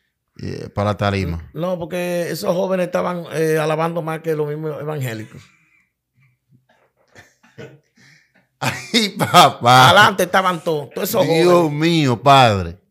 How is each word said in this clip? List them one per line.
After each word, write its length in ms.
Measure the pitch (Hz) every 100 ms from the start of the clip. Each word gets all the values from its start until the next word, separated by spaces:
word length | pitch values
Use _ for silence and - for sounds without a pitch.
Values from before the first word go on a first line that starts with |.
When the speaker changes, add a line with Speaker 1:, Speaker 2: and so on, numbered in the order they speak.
| _ _ _ -
Speaker 1:
eh, 280 | 95 - -
para 180 | - 104
la 60 | 101
tarima. 520 | 101 196 123 82 82
Speaker 2:
No, 240 | 151 175 180
porque 520 | 165 180 175 175 165
esos 240 | 160 202 175
jóvenes 300 | 190 185 175
estaban, 400 | 180 180 175 151
eh, 240 | 147 160 156
alabando 420 | 156 156 165 170
más 200 | 160 160
que 120 | 165 151
los 120 | 147
mismos 320 | 151 156 135
evangélicos. 600 | 147 151 127 110 110 147 - _ _ _ _ _ _ _ _ _ _ _ _ _ _ _ _ - _ _ _ -
Speaker 1:
<laughs> 260 | 120 143 _ _ _ _ _ _ _ _
Ay, 500 | 131 - - 226 202 -
papá. 720 | 147 170 147 - 120 127 131
Speaker 2:
Adelante 340 | 185 220 190
estaban 400 | 180 196 185 170
todos, 260 | 170 151 131
todos 180 | - 190
esos 160 | 220 156
Speaker 1:
Dios 220 | 165 175
Speaker 2:
jóvenes. 240 | 175 160
Speaker 1:
mío, 480 | 147 165 165 139 117
padre. 560 | 139 139 120 98 85 87 _